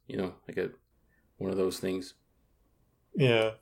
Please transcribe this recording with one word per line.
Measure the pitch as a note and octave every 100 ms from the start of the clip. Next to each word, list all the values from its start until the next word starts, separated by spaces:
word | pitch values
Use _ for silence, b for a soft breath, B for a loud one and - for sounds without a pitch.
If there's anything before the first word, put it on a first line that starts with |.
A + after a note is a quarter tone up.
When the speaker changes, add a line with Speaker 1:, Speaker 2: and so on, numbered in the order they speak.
| -
Speaker 1:
you | -
know, | F#2 F2 -
like | -
a, | - - _ _ _ _ _ -
one | F#2+
of | F#3+
those | F#2+ -
things. | F#2+ - F2+ - _ _ _ _ _ _ _ _ _ -
Speaker 2:
Yeah. | C3 A#2 A2 A2